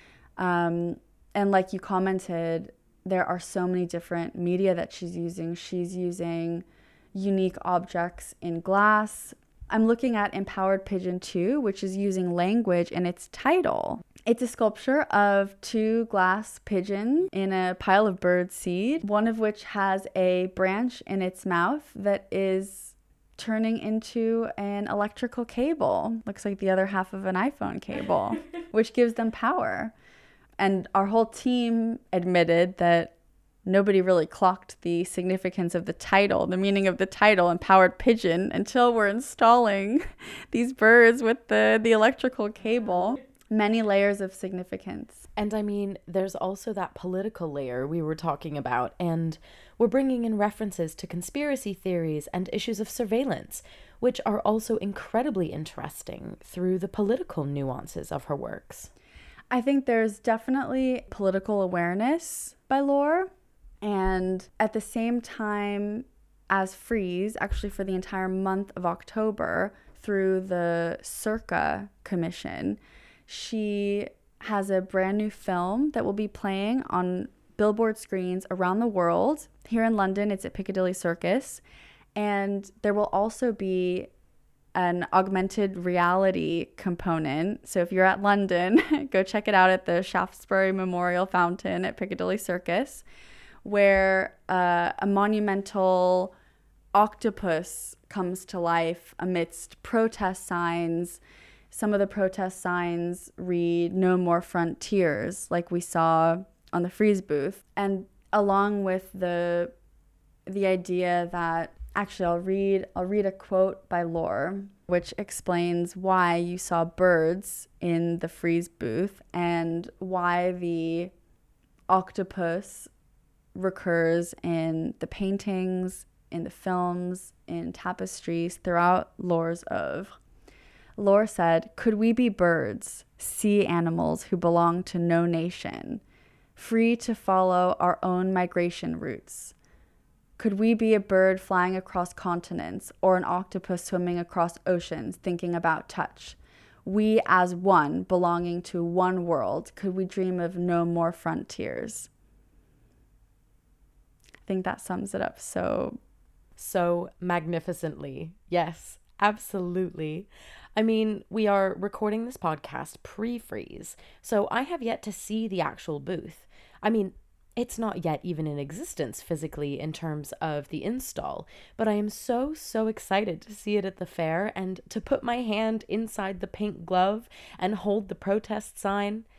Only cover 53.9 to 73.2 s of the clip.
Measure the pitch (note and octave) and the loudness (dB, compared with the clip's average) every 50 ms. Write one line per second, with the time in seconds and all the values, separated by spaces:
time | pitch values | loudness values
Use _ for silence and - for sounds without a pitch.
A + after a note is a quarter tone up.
53.9 | - - - B3 B3 - - - G3+ G#3 - G#3 G#3+ A3+ A3 - A3+ G#3+ - G3+ | -6 0 0 0 0 0 0 -2 0 0 2 0 0 0 0 -2 -2 -2 -2 -4
54.9 | G3 - - - - A3+ B3+ D4+ A3+ F#3+ F3 - - D3+ D#3 - - - - D3+ | -6 -8 -6 -2 0 0 0 0 0 -2 -2 -2 -4 -8 -10 -10 -10 -10 -12 -10
55.9 | - - - - - - - - - - - - - F3+ F3+ F3+ F#3 F#3 F3+ G3 | -12 -12 -14 -12 -12 -12 -12 -14 -14 -16 -18 -14 -8 -4 0 0 0 0 -2 -4
56.9 | - - G#3 G3 A#3 F#4 F4+ - - E3+ C#3+ C#3+ C#3+ C#3+ C#3 C3+ B2+ B2+ - - | -2 -2 0 0 0 -2 -4 -6 -6 -6 -4 -4 -4 -4 -4 -4 -6 -6 -10 -10
57.9 | - - D3 - D#3 C#3+ - - D3 C#3 - A2+ G#2+ - - - - - - - | -10 -10 -8 -6 -6 -6 -4 -6 -6 -6 -6 -8 -10 -12 -14 -16 -20 -20 -20 -20
58.9 | - _ _ _ - - - - - - - - B3+ B3+ A3+ C4+ C#4+ C#4 C4+ - | -20 _ _ _ -20 -20 -20 -20 -20 -20 -6 -2 -2 0 2 2 2 2 2 2
59.9 | A#3 A3+ A3+ A3 G3+ - - A#3+ A3 A3+ - - C4 C#4 C4 - B3+ C4 C4 B3+ | 4 4 4 2 0 -2 -2 0 0 0 0 -2 -2 0 0 -2 -2 0 0 0
60.9 | B3+ A#3+ - - - - G3+ F#3+ F#3 G3 F#3+ - G#3+ G3+ F#3+ F3+ F#3 F3 E3+ F3 | 0 -2 -6 -10 -6 -2 0 2 2 0 0 -2 0 0 0 0 0 0 0 0
61.9 | F3+ G3 A3+ B3+ D#4 E4+ - - - - - - - _ _ - C4+ C#4 C#4 C#4 | 0 0 0 0 0 0 -2 -6 -10 -12 -12 -14 -16 _ _ 0 2 2 4 4
62.9 | C#4 C#4 C#4+ D4 D#4+ F4+ F#4+ F#4 - _ _ _ _ _ - - - - - G#3 | 4 4 4 4 2 2 0 -2 -6 _ _ _ _ _ -20 -20 -14 -8 -4 -2
63.9 | G3+ F#3+ F#3+ F#3+ F#3+ F#3 F#3 F#3 F#3 F#3 - - _ - A3 G#3+ - A3 G#3 - | 0 2 2 2 2 2 0 0 -2 -4 -6 -6 _ 0 0 0 0 -4 -6 -4
64.9 | - A#3 A3+ A#3 A#3+ A#3+ A#3 - - - A3 G#3 G#3 G#3 G3+ G3+ G3+ G3+ G#3 G#3 | -4 -2 -2 0 -2 -2 -4 -6 -8 -6 -4 -2 -2 -2 -2 -2 -2 -4 -4 -4
65.9 | G#3 A3 - - _ _ _ _ _ _ _ - F#3+ G3 F#3+ F#3+ - - - - | -6 -6 -10 -12 _ _ _ _ _ _ _ 0 0 0 0 -2 -6 -10 -8 -4
66.9 | A#3 A3 G3 F3+ F3 F3+ G3 G#3+ A3+ - - G3+ - - - G3+ - - G3 G3 | -2 -2 -2 -2 -2 -2 -4 -4 -4 -4 -4 -4 -4 -4 -4 -6 -6 -6 -4 -2
67.9 | F#3+ F#3 F#3 - - F#3+ F#3+ F#3 F#3 F#3+ F#3+ F#3+ F#3+ F#3+ G3+ G3 - - F3+ F3 | -4 -4 -4 -4 -4 -4 -2 -2 -2 -2 -2 0 -2 -2 -4 -6 -6 -4 -4 -4
68.9 | F3 - - - - A3 A3 A3 G#3 - - - E2+ F3 F#3 G3+ - - _ - | -4 -4 -8 -8 -4 -2 -2 -2 -2 -2 -2 -2 0 0 -2 -2 -4 -10 _ -20
69.9 | - - - - G3+ G3 F#3+ F#3+ F#3+ F#3 F#3 F#3+ F3+ F3 F3 E3+ E3+ E3+ E3+ E3+ | -20 -12 -6 -2 0 0 2 2 2 0 -2 -2 -2 0 0 0 0 0 -2 -2
70.9 | - - - - - - - A3 G#3+ A3+ - - - - D2+ D2+ D2 C3+ G3+ G3+ | -4 -8 -10 -14 -12 -6 -4 -4 -4 -4 -4 -2 -2 0 0 0 -2 -4 -6 -10
71.9 | _ _ - - G3 F3 E3 E3+ F3 - - - F2+ - - - G#3+ - _ _ | _ _ -8 -4 -2 -2 -2 -2 -4 -8 -10 -10 -8 -6 -4 -6 -6 -6 _ _
72.9 | - - - - _ _ | -20 -20 -20 -20 _ _